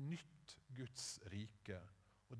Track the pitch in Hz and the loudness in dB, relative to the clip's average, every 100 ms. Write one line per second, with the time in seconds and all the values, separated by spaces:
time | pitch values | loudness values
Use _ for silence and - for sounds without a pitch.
0 | 139 165 - - - - - 127 127 - | 2 2 0 -12 -12 -12 -6 -2 -2 0
1 | - - 98 98 110 - - 92 98 - | 0 0 2 2 2 -2 0 0 0 -12
2 | - - - | -20 -16 -6